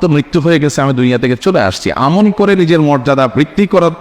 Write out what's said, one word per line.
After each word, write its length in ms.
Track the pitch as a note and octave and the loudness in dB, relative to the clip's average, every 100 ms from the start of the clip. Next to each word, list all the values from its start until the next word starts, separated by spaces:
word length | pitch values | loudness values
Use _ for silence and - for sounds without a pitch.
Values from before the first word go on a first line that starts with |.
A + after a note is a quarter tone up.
তো 60 | F3+ | -2
মৃত্যু 340 | D3 - E3+ | 0 -2 -2
হয়ে 180 | D#3+ D#3+ | 0 0
গেছে, 220 | C#3+ D3 | 0 -2
আমি 120 | C#3 | -2
দুনিয়া 240 | B2+ B2 B2 | 0 0 0
থেকে 180 | B2+ B2 | -2 -2
চলে 260 | F#3+ F3 | -2 0
আসছি, 300 | G2 - F#2+ | -2 -4 -6
আমল 400 | - C3+ F#3 G#3+ | -2 0 2 2
করে 240 | G3 G3+ F#3+ | 2 0 2
নিজের 260 | E3 E3 | 2 2
মর্যাদা 460 | D3 C#3+ C3 C3+ B2+ | 2 0 0 0 0
বৃদ্ধি 400 | B2 D3+ - G3 | -2 -2 -2 0
করার 240 | F#3 E3+ E3 | 0 0 -2